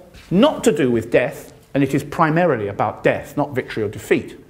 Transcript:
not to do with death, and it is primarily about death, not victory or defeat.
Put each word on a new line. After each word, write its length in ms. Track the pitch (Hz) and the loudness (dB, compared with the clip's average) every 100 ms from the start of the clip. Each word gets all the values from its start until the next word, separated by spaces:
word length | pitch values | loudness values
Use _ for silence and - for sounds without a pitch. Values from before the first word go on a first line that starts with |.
| - - - | -20 -18 -2
not 340 | 175 285 302 196 | 4 4 4 2
to 100 | 190 | 2
do 160 | 131 | 2
with 200 | 117 - | 0 2
death, 420 | 139 123 - - - - | 2 2 -6 -16 -20 -6
and 100 | 139 | -2
it 100 | 135 | 0
is 100 | 147 | 0
primarily 640 | - - 160 160 180 123 101 | -2 0 2 2 2 2 -2
about 360 | 101 110 - | -2 -4 0
death, 320 | 151 101 - - | 0 0 -4 -6
not 140 | 143 | -4
victory 320 | 120 - - | -4 -6 -4
or 60 | 104 | -4
defeat. 480 | 107 - 160 - - | -4 -2 -2 -2 -14